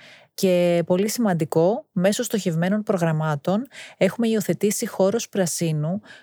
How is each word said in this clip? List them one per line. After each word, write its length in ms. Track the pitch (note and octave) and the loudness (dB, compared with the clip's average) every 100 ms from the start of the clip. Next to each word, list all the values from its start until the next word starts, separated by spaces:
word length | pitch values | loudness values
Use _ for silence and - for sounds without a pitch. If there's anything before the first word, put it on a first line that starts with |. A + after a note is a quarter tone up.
| - - _ | -20 -20 _
και, 500 | - F#3+ F3+ F3 E3+ E3 | -2 2 4 4 2 2
πολύ 240 | F3+ G#3+ | 0 0
σημαντικό, 760 | - G#3+ E3+ D#3 D#3+ F3 B3+ - | 0 0 0 0 2 2 0 -4
μέσω 320 | F#3 F#3 G#3+ | 0 0 0
στοχευμένων 600 | A#3 G#3+ F#3 D#3+ F3+ G#3+ | -2 -2 -2 -2 0 -2
προγραμμάτων 840 | G#3+ F#3+ E3 D#3 D#3 C#3+ - G#3 C#4 - - - | 0 0 0 0 0 -2 0 -2 -4 -14 -16 -2
έχουμε 300 | F#3 - A3+ | -2 0 0
υιοθετήσει 600 | A3 F3+ E3+ G#3 - G#3+ | 0 -2 0 0 -2 -6
χώρους 420 | - F#3+ A#3 - | 0 0 0 -4
πρασίνου, 720 | G3+ F3 - E3 D#3 D3+ G3+ - - | -2 -2 -2 -2 -2 -2 -4 -8 -20